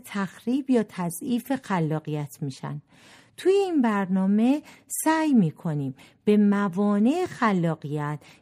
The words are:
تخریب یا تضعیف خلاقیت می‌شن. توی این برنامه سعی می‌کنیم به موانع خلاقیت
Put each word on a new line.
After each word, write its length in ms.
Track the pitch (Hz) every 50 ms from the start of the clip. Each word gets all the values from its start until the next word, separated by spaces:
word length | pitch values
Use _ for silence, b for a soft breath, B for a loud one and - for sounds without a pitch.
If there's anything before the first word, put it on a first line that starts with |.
| -
تخریب 640 | - - 202 196 180 - - - 226 247 285 262 -
یا 140 | 254 233 214 214
تضعیف 600 | - - 175 175 170 - - 254 240 240 - - 269 262 -
خلاقیت 720 | - 202 175 160 147 156 151 - 151 151 151 147 139 - -
می‌شن. 400 | 151 143 131 - - 139 143 147 - b b b b b b b b b b
توی 140 | - - 349
این 300 | 381 403 392 370 339 294
برنامه 800 | 233 226 208 202 196 180 190 190 190 190 202 214 226 254 277 302 - B B B B
سعی 460 | B - - - 311 320 320 320 311 269
می‌کنیم 640 | 226 180 156 - - - 175 151 147 139 135 131 b b b b b b
به 120 | 214 208
موانع 880 | 214 208 202 202 202 202 202 170 196 208 208 208 202 214 240 311 359 370
خلاقیت 920 | - - - 254 220 196 185 165 170 156 - - 143 147 151 147 147 151 147 B B B B